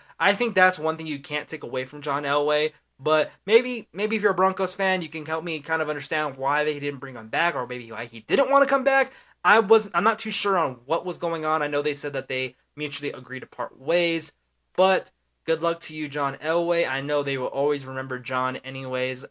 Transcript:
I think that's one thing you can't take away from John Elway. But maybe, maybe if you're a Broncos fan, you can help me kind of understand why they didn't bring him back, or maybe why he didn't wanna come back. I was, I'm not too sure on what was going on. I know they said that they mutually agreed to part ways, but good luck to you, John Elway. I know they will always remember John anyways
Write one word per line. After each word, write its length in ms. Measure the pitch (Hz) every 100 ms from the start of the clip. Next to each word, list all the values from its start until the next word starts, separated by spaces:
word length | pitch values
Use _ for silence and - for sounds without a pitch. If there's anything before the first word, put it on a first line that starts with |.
| _ -
I 160 | 170 202
think 180 | 240
that's 240 | 185 185 185
one 200 | 156 156
thing 100 | 160
you 100 | 139
can't 300 | 139 147 -
take 160 | -
away 220 | 123 127 131
from 160 | 147
John 200 | 147 143
Elway. 500 | 143 147 147 151 156 - _ _
But 340 | 143 156 147 - -
maybe, 440 | 226 254 247 -
maybe 240 | 180 208 220
if 60 |
you're 100 | 202
a 40 | 175
Broncos 400 | 190 185 185 -
fan, 260 | 190 185
you 80 | 156
can 160 | 160 147
help 180 | 160
me 160 | 170 156
kind 220 | 139 160
of 80 | 151
understand 480 | 151 135 160 151 131
why 260 | 135 147
they 160 | 151 147
didn't 200 | 139 139
bring 140 | 131 123
him 120 | 110
back, 280 | 143 170 147
or 100 | 123
maybe 240 | 123 113
why 140 | 110 117
he 160 | 113
didn't 300 | - 208 254
wanna 160 | 277 269
come 180 | 269 262
back. 260 | 269 254 - _ _
I 160 | 180 214
was, 300 | 196 220 208
I'm 100 | 170 208
not 140 | 208
too 120 | 220
sure 260 | 208 208 190
on 200 | 147 120 123
what 200 | 170 180
was 120 | 151
going 260 | 170 165
on. 180 | 156 156
I 60 | 147
know 140 | 147
they 120 | 147
said 200 | 143 147
that 140 | 139 131
they 260 | 131 131 - _ -
mutually 360 | 151 143 143
agreed 300 | 131 127 127
to 60 | 120
part 300 | - 120 -
ways, 540 | 135 175 170 165 151 _ _ _ _ -
but 360 | 190 185 - _ _ _
good 180 | - 160
luck 200 | 170 165
to 140 | - 156
you, 120 | 147
John 280 | 147 139 135
Elway. 520 | 151 170 170 170 143
I 140 | 135
know 220 | 143 147
they 140 | 139 135
will 100 | 127
always 380 | 135 147 147 135
remember 320 | 131 131 127
John 400 | 123 131 127 127
anyways 640 | 131 135 131 127 127 127 131